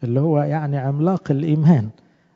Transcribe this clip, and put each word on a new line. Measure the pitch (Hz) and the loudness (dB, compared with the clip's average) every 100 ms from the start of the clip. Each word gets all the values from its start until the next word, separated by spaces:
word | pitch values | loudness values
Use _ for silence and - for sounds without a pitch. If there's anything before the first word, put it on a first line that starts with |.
اللي | 120 123 | -4 -2
هو | 160 147 | 0 0
يعني | 147 151 151 139 | 0 -4 -4 -4
عملاق | 131 143 165 190 - | -4 -2 -2 -2 -2
الإيمان، | 139 160 151 156 156 107 - _ _ _ | -2 0 2 4 4 2 -10 _ _ _